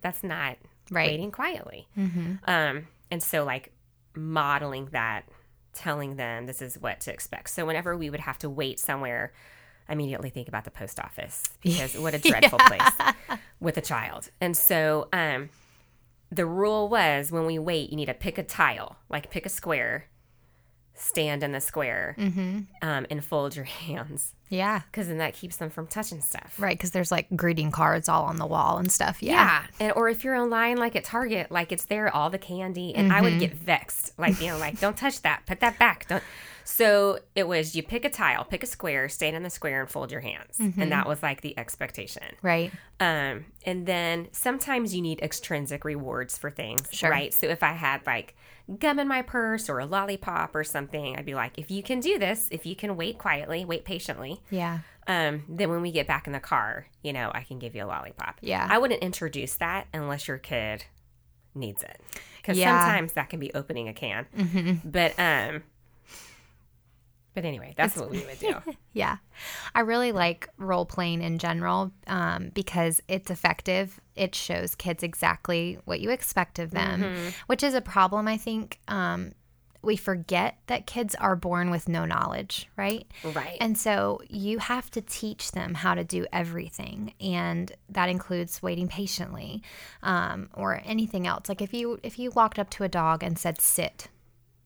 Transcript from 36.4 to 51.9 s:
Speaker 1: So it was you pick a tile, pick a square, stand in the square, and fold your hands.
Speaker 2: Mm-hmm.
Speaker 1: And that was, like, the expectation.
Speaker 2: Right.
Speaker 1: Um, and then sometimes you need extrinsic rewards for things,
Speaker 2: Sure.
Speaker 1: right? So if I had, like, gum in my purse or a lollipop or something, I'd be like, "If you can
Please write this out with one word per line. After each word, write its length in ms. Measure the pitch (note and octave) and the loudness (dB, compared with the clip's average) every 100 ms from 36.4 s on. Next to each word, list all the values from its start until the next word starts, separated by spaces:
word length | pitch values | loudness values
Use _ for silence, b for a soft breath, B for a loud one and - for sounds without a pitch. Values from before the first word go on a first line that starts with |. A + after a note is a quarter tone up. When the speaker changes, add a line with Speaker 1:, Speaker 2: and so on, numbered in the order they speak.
| B B - | B B -4
Speaker 1:
So 540 | - A3 G3+ G3+ G3 - | 4 8 8 6 4 -2
it 140 | - F3 | 0 2
was 280 | E3+ D#3+ E3 | 2 0 -2
you 60 | |
pick 240 | - A#3 C#4+ | -4 -2 -2
a 40 | |
tile, 340 | C4 E3 B2 - | 2 2 2 0
pick 160 | F#3 | -4
a 60 | A#3+ | -6
square, 420 | - F3 C#3 C#3 | -4 -2 0 0
stand 260 | - D#3 D#3+ | 0 -2 -2
in 60 | |
the 80 | F3+ | -6
square, 320 | - D#3 C3+ | -6 -2 -2
and 80 | B2+ | -2
fold 220 | - C3 | -4 -6
your 100 | C#3 | -6
hands. 360 | C#3+ - - - | -8 -10 -8 0
Speaker 2:
Mm-hmm. 200 | G#3+ F#3 | 0 2
Speaker 1:
And 80 | D#3+ | 2
that 160 | C#3+ - | 2 2
was, 160 | D3 | 0
like, 180 | D3+ C#3 | -2 -4
the 160 | D3 B2+ | -6 -8
expectation. 800 | A#2 - C3+ - G2 - - - | -10 -6 -8 -6 -10 -12 -14 -4
Speaker 2:
Right. 280 | F#3 E3 E3+ B B - | 2 2 0 B B 0
Speaker 1:
Um, 460 | F3+ D#3 C#3 A2 - - - | 2 2 0 -4 -10 -10 -6
and 220 | F#3 F3 | -2 0
then 400 | F3 E3+ E3+ E3 | 0 0 -2 -4
sometimes 600 | - B3+ C4 D4 B3+ A3 | -2 0 0 0 0 0
you 80 | F3+ | 0
need 180 | E3 D#3 | -2 -2
extrinsic 600 | D#3 - - D3+ C#3 C#3+ | -4 -4 -4 -4 -4 -6
rewards 540 | D3+ D3 C3 B2 B2 - | -4 -6 -4 -4 -4 -6
for 140 | D3 | -8
things, 360 | D3 A2 A#2 - | -8 0 0 0
Speaker 2:
Sure. 180 | - D#3+ | 2 4
Speaker 1:
right? 240 | C#3+ C#3 | 4 2
So 140 | - D3 | 2 2
if 160 | E3 | 4
I 80 | D#3 | 2
had, 340 | E3 D3 C#3 - | 4 0 0 0
like, 300 | A#2 - b b b - G3 | -2 -4 b b b -14 0
gum 180 | D4+ C#4+ | 2 2
in 120 | C#4 | 2
my 120 | C4 | 0
purse 460 | B3+ B3 A3+ A3 A3 | 0 0 0 0 -2
or 120 | C3 | -4
a 60 | C#3 | 0
lollipop 720 | G3 G3 G3 F#3+ E3+ D#3+ D#3 | 0 0 -4 -2 -2 0 -2
or 80 | |
something, 540 | D3+ D3 C#3 D3+ C#3+ C3 | -2 -4 -4 -6 -6 -6
I'd 80 | C#3+ | -6
be 100 | C3+ | -4
like, 240 | A#2 - | -4 -6
"If 100 | D3 | -8
you 140 | G3 | -6
can 160 | G3 | -2